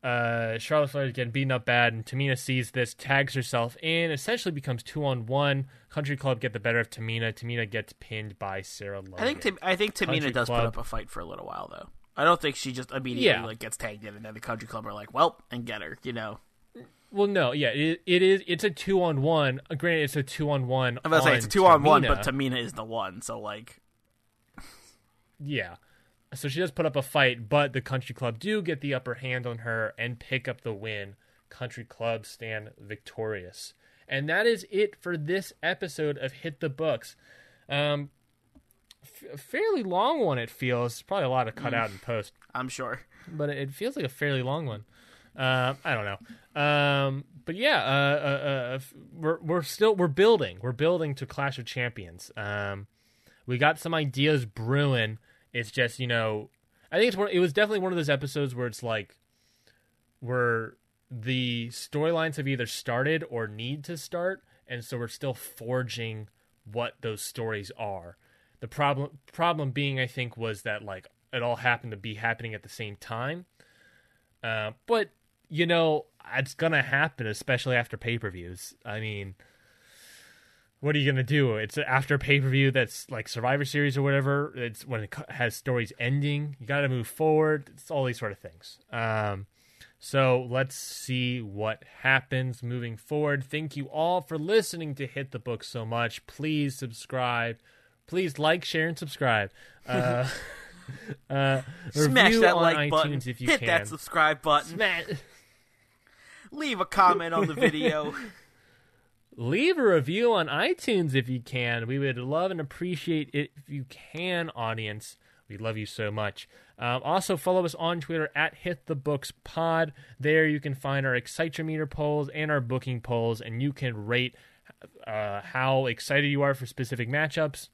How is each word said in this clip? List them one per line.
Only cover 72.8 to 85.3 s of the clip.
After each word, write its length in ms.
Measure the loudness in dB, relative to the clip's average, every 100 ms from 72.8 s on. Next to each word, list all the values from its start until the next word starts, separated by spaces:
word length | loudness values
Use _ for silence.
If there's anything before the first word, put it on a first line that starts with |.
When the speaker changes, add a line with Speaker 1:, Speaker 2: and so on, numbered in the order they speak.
| -12 -12
Speaker 1:
time. 480 | -10 -6 -4 -6 -12 _ _ _ _ _ _ _ _ _
Uh, 300 | -4 -4 -4 -8 0
but, 240 | 0 0 _ _ _ _
you 180 | 0 4
know, 400 | 4 4 2 -2 _ -6
it's 200 | -4 -4
gonna 280 | 0 2 2
happen, 460 | 2 2 2 0 -6
especially 480 | -4 -2 -2 2 0
after 200 | 0 -6
pay-per-views. 800 | -4 -2 -4 -8 -12 -12 -14 -18
I 140 | -10 -6
mean, 360 | -6 -6 -8 -12 -20 _ _ _ _ -20 -20 -20 -20 -20 _ _ _ _
what 140 | -2 2
are 20 |
you 120 | 2
gonna 120 | 2
do? 340 | 2 4 4 2
It's 200 | -2 -4
after 380 | 2 2 4 0
pay-per-view 520 | 4 4 4 4 6
that's, 400 | 4 0 -2 -10
like, 180 | -10 -8
Survivor 360 | -4 0 0 0
Series 300 | 2 2 2
or 40 |
whatever. 500 | 2 2 2 0 0 -4
It's 300 | -8 -8 -6
when 160 | -6
it 80 | -6
cu-, 140 | -10
has 260 | -12